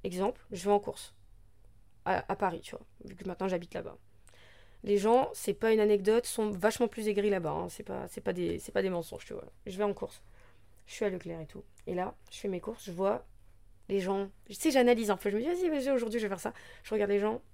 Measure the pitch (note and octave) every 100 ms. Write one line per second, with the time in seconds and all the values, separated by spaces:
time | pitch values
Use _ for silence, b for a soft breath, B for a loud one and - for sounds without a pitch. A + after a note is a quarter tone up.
0 | F#3+ F3+ G3 - - F#3+ F#3+ G#3 G3+ -
1 | - - - - - - - - - -
2 | - F#3 - F#3+ F#3+ E3+ - - - -
3 | - - F#3+ F3 F#3+ F3+ F3 F3+ E3+ -
4 | - - - b b b b b G#3 G3+
5 | G#3 A#3+ - - - G3+ A3+ A3 G#3+ G#3
6 | G3 A3+ A#3+ - G#3+ F#3+ G3+ - A#3+ -
7 | G#3+ G#3 G#3 F#3+ D#3+ D#3 F3 - G#3 F#3+
8 | F3+ - G3 F3+ E3+ E3+ - G3 F#3+ F3
9 | E3 - - - - - - F#3 G#3 G3+
10 | - - - b b b b b - -
11 | G#3 F#3 E3+ E3 D#3 - - - - F3+
12 | F#3 - - - G3+ F3+ G#3+ A#3 - E3+
13 | G3 B3 - - - - - - - G3
14 | F#3 G3 G3 - - G3 D#4+ C4+ A#3+ A#3
15 | G#3+ F#3+ G#3 G#3 C#4 F4 F4+ D4 C4 C4
16 | A3+ A3+ G#3 F#3+ - B B B - A3
17 | G3+ G3+ G#3 A#3+ -